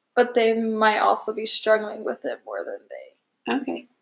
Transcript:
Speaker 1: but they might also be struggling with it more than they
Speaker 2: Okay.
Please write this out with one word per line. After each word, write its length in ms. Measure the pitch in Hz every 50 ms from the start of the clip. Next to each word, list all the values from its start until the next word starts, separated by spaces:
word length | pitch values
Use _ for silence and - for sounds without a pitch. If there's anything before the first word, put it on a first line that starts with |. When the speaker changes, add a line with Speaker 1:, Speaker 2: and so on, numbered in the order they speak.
| _ _ -
Speaker 1:
but 180 | 247 247 240 247
they 220 | 240 226 226 226
might 440 | 226 226 220 220 214 220 220 214 -
also 340 | - 196 208 - - - 214
be 100 | 214 220
struggling 600 | 220 - - - 220 220 214 214 208 214 214 214
with 200 | - - - -
it 160 | - 117 - -
more 180 | - 107 95 -
than 160 | - 101 101 - -
they 640 | - 64 65 65 - _ _ _ _ _ - - 233
Speaker 2:
Okay. 320 | 269 254 - - - - _ _ _